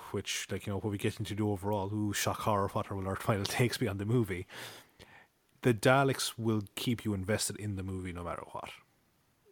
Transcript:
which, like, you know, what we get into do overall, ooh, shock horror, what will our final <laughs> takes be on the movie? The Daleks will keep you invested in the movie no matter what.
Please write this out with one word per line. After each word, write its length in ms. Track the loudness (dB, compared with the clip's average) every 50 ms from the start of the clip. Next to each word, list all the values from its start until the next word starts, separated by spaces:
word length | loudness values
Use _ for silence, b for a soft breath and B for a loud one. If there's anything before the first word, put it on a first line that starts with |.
| -6 -4
which, 360 | -4 -4 -2 -2 -2 -4 -4 -4
like, 140 | -6 -6 -4 -2
you 60 | -2
know, 40 | -2
what 120 | 0 -2
we 60 | -2 0
get 200 | 0 -2 -2 -2
into 140 | -4 -4 -2
do 140 | 0 2 2
overall, 420 | 2 0 0 0 0 0 0 0 -2
ooh, 200 | 0 0 0 0
shock 280 | 0 0 0 0 0
horror, 260 | 2 2 4 4 4 2
what 220 | 0 -2 -4 -4
will 160 | -4 -4 -2 -2
our 80 | -2
final 300 | 0 2 2 2 2 2
<laughs> 0 |
takes 320 | 0 2 2 2 2 2 0
be 100 | 0 0
on 100 | 0 -2
the 80 | 0
movie? 400 | 2 4 4 2 2 -2 -6 -6 B B B B B B B B B B B B B B B B B B _ _ _ _ _
The 120 | 2 2 4
Daleks 600 | 6 6 6 6 8 6 4 2 0 -2 -4 -2 -2
will 260 | 0 2 2 2 0 -4 -6
keep 300 | -4 0 0 0 0 0
you 80 | -2 -2
invested 420 | 0 0 0 0 0 0 -2 -4 -4
in 180 | -4 -4 -4
the 80 | -2 -4
movie 300 | -4 -4 -4 -4 -6 -6
no 100 | -6 -6
matter 200 | -6 -6 -6 -8 -8
what. 180 | -10 -10 -10 -10 -12 -16 -20 _ _ _ _ _ _ _ _ _ _ _ _ _